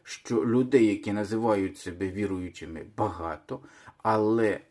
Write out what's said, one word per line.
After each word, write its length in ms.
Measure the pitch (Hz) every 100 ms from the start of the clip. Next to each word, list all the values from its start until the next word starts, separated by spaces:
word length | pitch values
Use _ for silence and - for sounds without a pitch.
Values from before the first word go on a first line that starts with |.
що 420 | - - - 117 120
людей, 400 | 123 127 135 110
які 280 | 101 107
називають 640 | 104 101 113 113 104 95 -
себе 320 | 95 87 95
віруючими, 760 | 95 98 92 90 - 78 78 71 -
багато, 600 | 107 85 82 78 - 135 - - - _
але 560 | 113 110 107 113 110 90 -